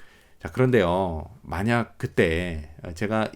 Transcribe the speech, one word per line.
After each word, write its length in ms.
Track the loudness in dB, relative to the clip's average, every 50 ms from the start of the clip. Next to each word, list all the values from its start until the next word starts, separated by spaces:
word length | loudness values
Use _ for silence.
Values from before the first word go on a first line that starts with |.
| -20 -20 -20 -20 _ _ -20 -12
자, 100 | -12 -8
그런데요, 800 | 0 2 2 4 6 4 4 4 4 2 0 0 -2 -6 -8 -10 -16 -18
만약 560 | -10 -8 -4 -2 0 2 2 0 0 -4 -8
그때 760 | -10 -10 -4 2 2 2 4 2 0 -2 -4 -6 -8 -10 -12 -16 -14 -14 -14 -6
제가 360 | -6 -4 0 0 0 0 -2 -2